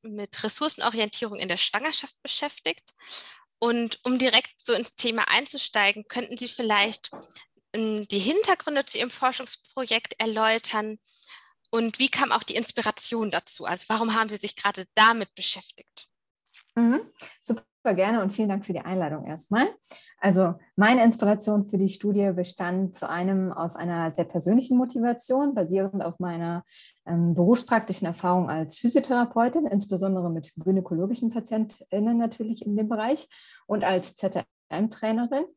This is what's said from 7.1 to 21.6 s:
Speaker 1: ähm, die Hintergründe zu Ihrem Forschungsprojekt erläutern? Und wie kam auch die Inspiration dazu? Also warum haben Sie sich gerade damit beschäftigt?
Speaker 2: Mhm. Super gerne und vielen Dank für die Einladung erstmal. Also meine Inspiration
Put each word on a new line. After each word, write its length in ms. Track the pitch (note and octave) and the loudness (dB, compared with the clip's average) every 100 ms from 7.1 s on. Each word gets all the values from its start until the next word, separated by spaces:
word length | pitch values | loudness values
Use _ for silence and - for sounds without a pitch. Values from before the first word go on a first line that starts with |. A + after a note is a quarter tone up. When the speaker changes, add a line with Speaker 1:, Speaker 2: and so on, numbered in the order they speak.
| - - - - _ _ | -16 -18 -20 -20 _ _
Speaker 1:
ähm, 340 | A3 A3 G#3+ G3+ | -4 -2 -4 -2
die 100 | G3+ | -2
Hintergründe 680 | G3 F4+ A4 F#4 - C#4+ C#4 | 0 2 2 2 0 -2 0
zu 120 | - | 0
Ihrem 140 | B3+ | -2
Forschungsprojekt 1080 | - C4 C4 B3+ - _ - B3 A3+ - - | 0 -2 0 -4 -6 _ -8 -2 -2 -2 -4
erläutern? 800 | A3 A3 A3 A3+ - G#3+ G#3+ G#3+ _ - - - - _ _ | -2 2 2 2 0 -2 -4 -8 _ -20 -20 -20 -20 _ _
Und 300 | A3+ A3+ G#3+ | -2 -2 2
wie 100 | C4+ | 0
kam 220 | C4+ C4 | 2 2
auch 100 | A3+ | 0
die 140 | - - | 0 -4
Inspiration 760 | A#3 - A3 - - A#3 G#3+ | -4 -2 -4 0 -2 0 -2
dazu? 360 | F3 - - - | -2 -4 -6 -4
Also 200 | F3+ - | -4 -2
warum 260 | A3 A3+ A3 | 0 2 0
haben 140 | A3 | 0
Sie 80 | G#3 | -2
sich 180 | G#3 - | -6 -4
gerade 300 | G3+ G3 F3+ - | -4 -4 -2 4
damit 400 | A3 A#3 G3 - | 6 4 -2 -6
beschäftigt? 720 | F3+ G3 - - - - - _ _ _ _ - _ | -4 -4 -8 -20 -20 -20 -20 _ _ _ _ -20 _
Speaker 2:
Mhm. 280 | - A#3 C4+ - - - - | 2 4 4 -2 -14 -20 -12
Super 520 | - A3+ - _ B3 | -6 -6 -6 _ 0
gerne 280 | F3+ G3 A3+ | 2 2 2
und 100 | G3 | 0
vielen 180 | G3+ G#3+ | 0 0
Dank 160 | G3 G3 | -2 -4
für 80 | |
die 80 | E3+ | -6
Einladung 440 | E3 F#3 D#3 D3+ - | -4 -2 -2 -4 -8
erstmal. 480 | D#3 - G#3+ F4+ - - - - _ | -12 -2 2 2 0 -16 -20 -20 _
Also 380 | G3 F3+ F3+ E3+ _ - | 2 4 4 0 _ 4
meine 280 | G#3+ B3 | 6 8
Inspiration 640 | A#3 A3+ G3+ G#3 G#3+ G#3 | 6 4 4 2 2 0